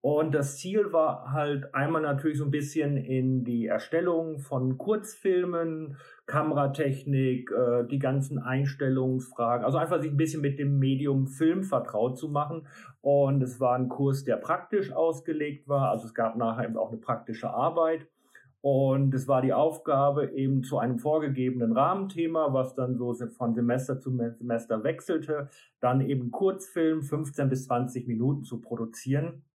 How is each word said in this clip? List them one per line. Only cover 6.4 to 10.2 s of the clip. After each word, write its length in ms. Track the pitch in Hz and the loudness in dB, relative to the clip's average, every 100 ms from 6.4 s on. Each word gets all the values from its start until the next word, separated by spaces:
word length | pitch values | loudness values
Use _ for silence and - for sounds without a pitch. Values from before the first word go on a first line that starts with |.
| 156 143 139 135 143 135 - 135 131 123 123 | 0 0 0 0 -2 -2 0 2 2 0 -2
äh, 340 | - 123 120 120 | 0 2 2 0
die 80 | 139 | 0
ganzen 400 | 135 139 135 139 | 0 0 -2 -4
Einstellungsfragen, 1300 | 127 131 139 - 135 131 131 131 - - 117 120 | -2 0 0 -2 0 2 2 0 -4 -2 0 2
also 140 | 131 151 | 2 0
einfach 240 | 160 170 | 0 0
sich 80 | 151 | 0
ein 80 | |
bisschen 240 | 143 | 0